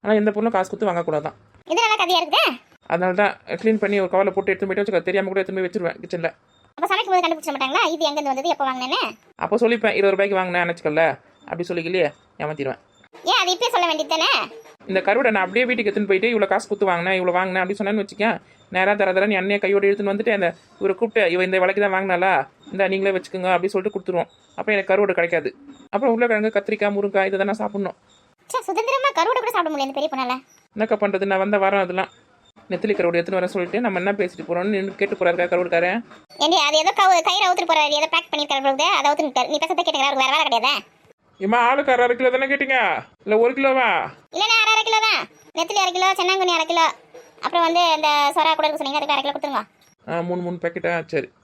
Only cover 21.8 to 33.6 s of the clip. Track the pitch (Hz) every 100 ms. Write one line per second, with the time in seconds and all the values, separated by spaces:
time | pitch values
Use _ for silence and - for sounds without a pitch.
21.8 | 202 190 196 180 190 165 - _ - 190
22.8 | 190 190 196 190 185 185 185 175 185 196
23.8 | 202 202 185 175 - _ _ - - 202
24.8 | 190 190 202 175 170 170 143 - - -
25.8 | - 202 262 226 240 220 214 208 202 214
26.8 | 208 202 202 196 190 190 202 220 208 208
27.8 | 196 - _ _ _ _ _ 508 440 349
28.8 | 453 539 554 554 359 494 453 440 330 302
29.8 | 269 277 302 262 254 254 _ _ _ -
30.8 | 220 208 202 196 196 190 196 208 196 196
31.8 | 180 185 - _ _ _ _ _ _ 180
32.8 | 214 196 175 170 170 190 180 196